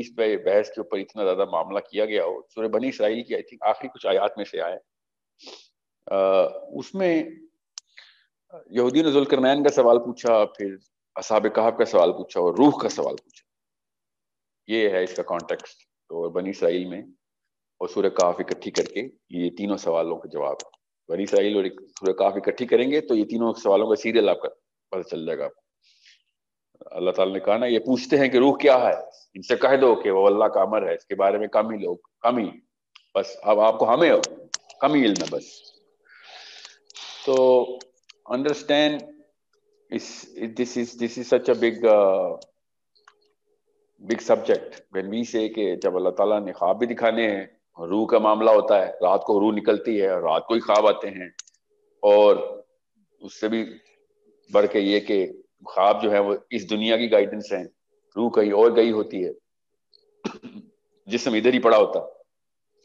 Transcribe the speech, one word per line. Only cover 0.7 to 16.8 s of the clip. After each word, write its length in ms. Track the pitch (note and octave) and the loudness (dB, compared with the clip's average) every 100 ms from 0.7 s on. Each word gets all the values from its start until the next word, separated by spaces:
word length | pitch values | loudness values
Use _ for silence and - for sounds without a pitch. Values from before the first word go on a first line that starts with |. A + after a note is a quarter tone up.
के 100 | - | -8
ऊपर 180 | G#2 G2+ | -8 -8
इतना 240 | F2+ G#2+ | -8 -4
ज्यादा 200 | G2 F2+ | -2 -2
मामला 360 | F#2+ E2+ E2+ G2 | -2 -2 -4 -6
किया 240 | - G2 | -6 -4
गया 200 | A2 G#2 | -2 -2
हो। 240 | F2 F#2+ - | -4 -6 -12
सूरह 140 | A2+ A2 | -8 -4
बनी 200 | A2 C3 | -2 -4
इसराइल 340 | B2+ G#2+ A2+ | -2 -2 -2
की, 120 | A#2+ | -6
I 40 | G#2+ | -8
think, 200 | - A#2+ | -8 -6
आखिरी 260 | G#2+ G#2+ C3 | -4 -4 -8
कुछ 180 | - G2 | -8 -2
आयत 280 | F#2+ G#2 - | 0 0 -4
में 60 | |
से 140 | G#2 E2+ | -10 -8
आया 160 | E2+ | -8
है। 60 | F#2 _ _ _ _ _ _ - - _ _ _ _ - | -10 _ _ _ _ _ _ -20 -20 _ _ _ _ -6
अ, 360 | G2 F#2+ F#2+ F2+ - - | -2 2 2 0 -2 -14
उसमें 680 | C3+ B2+ F#3+ F#3 D#3+ D#3+ - - _ _ - _ - - _ _ _ _ E3+ - | -14 -12 -4 -2 -2 -4 -14 -20 _ _ -20 _ -20 -20 _ _ _ _ -20 -8
यहूदियों 320 | G#2+ B2 C#3 | -2 0 2
ने 80 | D#3+ | 2
जुल्करनैन 520 | C#3 C3+ C#3 B2+ C#3+ | 2 2 2 2 4
का 60 | C#3+ | 2
सवाल 280 | C3+ A#2+ A#2+ | 4 4 4
पूछा, 460 | A#2+ - B2 A2 | 2 -6 0 2
फिर 340 | G#2 - G2+ F#2+ _ _ _ - | 2 -4 -10 -10 _ _ _ -14
असहाब 320 | - A2 G#2 | -2 0 2
कहफ 280 | A2+ A2+ A2+ | 2 0 0
का 60 | |
सवाल 280 | A2 G2 F2 | 2 4 4
पूछा 280 | - F#2 - | 2 -6 -2
और 160 | F2 F2 | 0 4
रूह 220 | D3 C#3+ | 2 2
का 60 | A2 | -6
सवाल 260 | - C2+ | -4 -6
पूछा। 300 | - _ _ _ _ _ _ _ _ _ _ _ _ _ _ - | -8 _ _ _ _ _ _ _ _ _ _ _ _ _ _ -6
ये 220 | A2 G#2+ | -2 0
है 140 | F#2 | 0
इसका 180 | F2+ F2 | -2 -6
context। 680 | E2+ E2+ - E2 - _ _ _ _ | -6 -8 -6 -10 -10 _ _ _ _
तो 220 | E2 E2+ | -8 -6
बनी 200 | F2 F#2+ | -6 -8
इसराइल 360 | G2 E2+ F2+ | -2 -2 -2